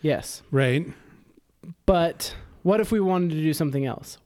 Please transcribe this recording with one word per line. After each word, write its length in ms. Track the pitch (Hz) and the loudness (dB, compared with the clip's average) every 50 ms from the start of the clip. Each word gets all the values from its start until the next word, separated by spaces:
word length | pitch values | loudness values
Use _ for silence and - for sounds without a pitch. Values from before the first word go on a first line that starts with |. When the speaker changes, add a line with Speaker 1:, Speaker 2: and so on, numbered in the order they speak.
| - | -2
Speaker 1:
Yes. 400 | 156 139 - - - - - - - | 0 0 0 -2 -8 -14 -16 -8 -2
Speaker 2:
Right. 360 | - 135 135 127 123 143 170 - - - - - - - _ _ _ _ _ _ _ _ - 170 170 - _ | 0 2 2 2 2 0 -2 -4 -10 -16 -20 -20 -20 -20 _ _ _ _ _ _ _ _ -20 -20 -20 -2 _
Speaker 1:
But 480 | - 190 175 170 170 - - - - - - - - - - - | 2 4 4 2 2 0 -4 -10 -12 -12 -14 -18 -20 -16 -2 0
what 180 | 180 196 214 | 2 2 2
if 120 | 214 - 233 | 2 2 0
we 80 | 214 | 2
wanted 300 | 196 185 185 180 180 170 | 2 2 2 2 2 0
to 60 | 156 | 0
do 180 | 156 156 156 151 | 0 0 0 0
something 320 | - 165 147 135 139 139 | 0 0 -2 0 -2 -2
else? 320 | 131 117 - - - - - _ | -4 -6 -8 -12 -16 -20 -10 _